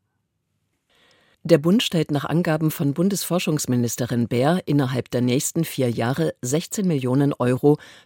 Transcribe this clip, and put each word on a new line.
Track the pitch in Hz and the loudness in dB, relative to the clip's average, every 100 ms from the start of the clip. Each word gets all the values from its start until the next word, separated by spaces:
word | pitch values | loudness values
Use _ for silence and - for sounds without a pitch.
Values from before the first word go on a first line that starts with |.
| _ _ _ _ _ _ _ _ _ _ _ _ _ _ | _ _ _ _ _ _ _ _ _ _ _ _ _ _
Der | 160 160 | 0 2
Bund | 165 220 | 4 2
stellt | - 170 156 | 2 -2 -2
nach | 143 | -2
Angaben | - 160 175 156 156 | 0 0 0 0 -2
von | - 143 | 0 -2
Bundesforschungsministerin | 139 190 196 - 175 - 151 - 123 120 - 120 120 117 | 0 0 0 -2 -2 0 -2 0 0 0 -2 -2 -2 0
Baer | 120 139 185 | 2 2 0
innerhalb | - 143 131 127 - | 2 0 2 -2 -2
der | 123 | -2
nächsten | 123 127 - 165 160 | 0 0 -2 -4 -4
vier | - 123 | -2 -2
Jahre | 113 117 139 156 - | 0 -2 0 -2 -4
sechzehn | 120 151 - - 185 | -4 -4 -4 -4 -2
Millionen | 143 123 135 143 | 0 0 2 2
Euro | - 123 127 147 151 - - | 0 0 2 4 2 -2 -20